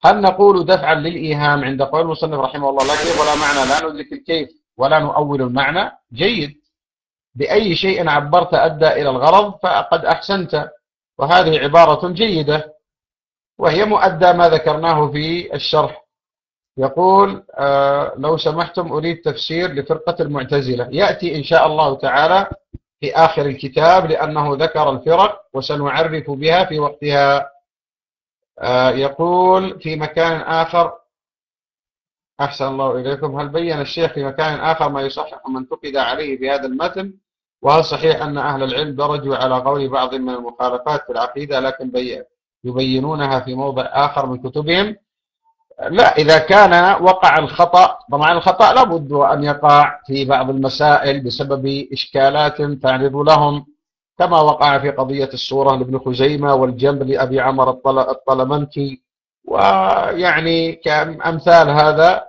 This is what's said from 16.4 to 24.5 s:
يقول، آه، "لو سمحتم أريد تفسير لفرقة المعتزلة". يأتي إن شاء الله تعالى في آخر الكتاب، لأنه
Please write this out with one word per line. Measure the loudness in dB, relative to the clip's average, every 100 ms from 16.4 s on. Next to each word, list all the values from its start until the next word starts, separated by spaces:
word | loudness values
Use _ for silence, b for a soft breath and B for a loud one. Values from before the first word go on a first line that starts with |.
| _ _ _ -6
يقول، | -4 0 4 4 2 -2 _ -6
آه، | 0 2 2 0 -4 -4
"لو | -4 -2
سمحتم | -2 -4 -6 -6 -6
أريد | -4 -6 -4
تفسير | -6 -6 -6 -4 -4
لفرقة | -6 -6 -6 -4 -4
المعتزلة". | -4 -4 -2 -2 -2 -4 -4
يأتي | -2 -2 -2 -4 -6
إن |
شاء | 2 4 4
الله | 2 0 0
تعالى | -2 0 2 2 0 -10 _ -20 _ _
في | -6 2
آخر | 2 2 -4
الكتاب، | -4 -6 0 4 4 2
لأنه | -2 -2 -2 -2